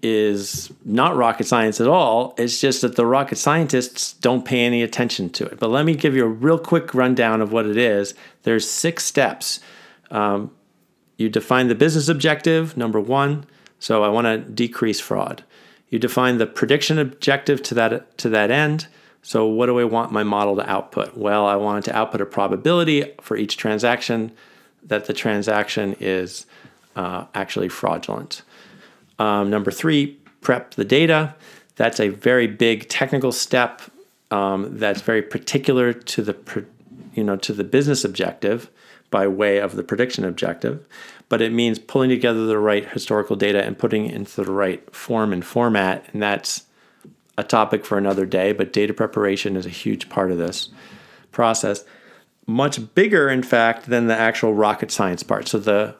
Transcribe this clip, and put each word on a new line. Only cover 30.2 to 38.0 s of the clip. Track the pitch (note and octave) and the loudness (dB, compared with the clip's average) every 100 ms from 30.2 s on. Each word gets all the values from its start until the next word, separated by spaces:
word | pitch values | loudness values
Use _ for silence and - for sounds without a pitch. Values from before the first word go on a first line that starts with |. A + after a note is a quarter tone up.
| _ _ | _ _
prep | - A#2+ - | -2 -2 -2
the | - G#2 | -6 2
data. | C3+ D#3+ D#3 D3+ - - - _ - | 4 4 2 0 -6 -20 -20 _ -2
That's | A2+ - | -2 0
a | G#2 | -2
very | G2 B2 B2+ A2+ | 0 2 4 2
big | G#2 A#2 A2 - | 2 0 0 -4
technical | - C3+ C#3+ B2+ | -4 -2 0 -2
step, | A#2+ - B2+ B2 - - - - _ - | -2 0 0 0 -4 -20 -20 -20 _ -6
um, | G#2 G2 G2 G2+ - | -2 0 -2 -4 -4
that's | G#2+ G2 | -2 -2
very | - A2 | 0 -2
particular | G#2 - - C#3 C3+ B2+ B2 | -2 -8 -4 -2 2 2 2
to | A#2+ - - | 0 -6 -6
the | G#2 | -4
pr-, | G2 - G#2+ - _ - - - | -6 -8 -10 -10 _ -20 -20 -10
you | - | -4
know, | G#2+ G2 | -2 -2
to | - | -4
the | G#2 | -4
business | F2 C3 C#3+ C3+ | 0 0 2 0